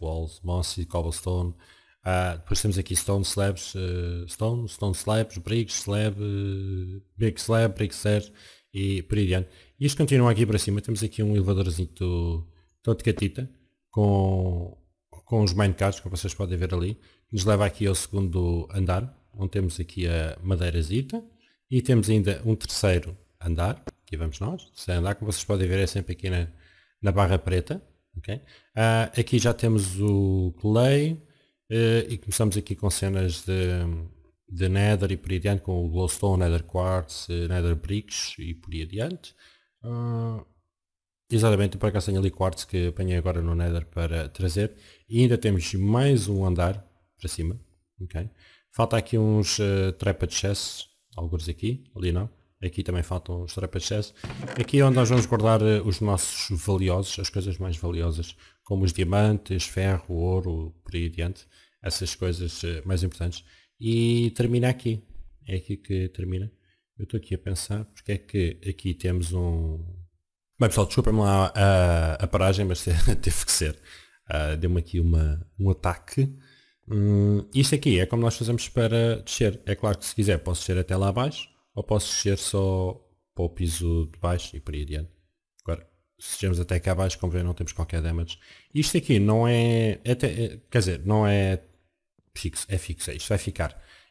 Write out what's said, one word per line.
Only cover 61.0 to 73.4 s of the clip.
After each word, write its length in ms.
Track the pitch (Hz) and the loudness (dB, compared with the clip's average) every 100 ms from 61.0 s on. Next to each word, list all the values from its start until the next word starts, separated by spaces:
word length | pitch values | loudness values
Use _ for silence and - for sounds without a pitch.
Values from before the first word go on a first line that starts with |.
| 85 | -4
adiante. 400 | 85 85 - - _ _ _ | -4 -6 -6 -16 _ _ _
Essas 340 | - - 90 - | -6 -4 -6 -4
coisas, 480 | 92 87 87 - | -4 -2 -6 -6
eh, 180 | 85 85 | -6 -6
mais 200 | 92 92 | -2 0
importantes. 400 | 92 - 90 - - _ _ _ | -2 -2 -6 -6 -14 _ _ _
E 520 | 113 113 117 120 117 113 | 0 2 4 4 2 2
termina 340 | 117 120 127 | 2 4 2
aqui. 340 | 127 117 107 - - - - - | 0 -2 -4 -8 -16 -16 -18 -6
É 80 | 92 | -6
aqui 220 | - 98 | -4 -10
que 320 | - 95 92 | -4 -4 -4
termina. 420 | - 92 92 104 - _ _ _ - | -6 -6 -6 -6 -12 _ _ _ -14
Eu 60 | |
estou 140 | 101 107 | -6 -6
aqui 180 | - 95 | -4 -6
a 20 | |
pensar 480 | - 92 - 104 104 | -4 -6 -4 -6 -8
porque 260 | - - | -12 -6
é 60 | 101 | -6
que 420 | - 104 85 - 98 | -2 -2 -2 -2 -8
aqui 260 | 90 92 | -6 -4
temos 380 | 85 92 90 82 | -2 -2 -2 -2
um... 440 | 90 87 82 80 80 85 92 - _ _ _ _ - | -2 0 0 -2 -6 -10 -14 -20 _ _ _ _ 0
Bem, 80 | 117 | 2
pessoal, 200 | 110 95 | 4 2
desculpem-me 320 | - - 110 | 2 4 4
lá 340 | 101 98 95 107 | 4 4 4 6
a, 580 | 98 95 87 85 80 80 | 6 8 6 4 2 0
a 120 | 92 | 0
paragem, 380 | - 92 95 95 | 2 4 4 0
mas 180 | 87 | 0
<laughs> 0 | |
teve 600 | - 82 - - 95 - | 0 6 6 6 2 0